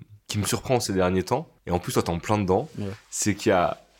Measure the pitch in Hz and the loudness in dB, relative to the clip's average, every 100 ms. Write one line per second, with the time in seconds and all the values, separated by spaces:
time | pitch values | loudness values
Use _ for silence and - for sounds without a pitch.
0 | - - - 107 101 113 - 123 - 95 | -16 -16 -6 -2 -2 -2 0 0 0 2
1 | 90 92 90 127 165 _ - 87 - 117 | 2 2 0 -2 -4 _ -4 -2 0 -2
2 | - 87 - 107 95 95 151 - 101 101 | 0 -2 0 0 2 2 0 -6 -8 -10
3 | _ - 107 98 110 95 80 - - _ | _ -4 -2 0 2 4 2 -2 -14 _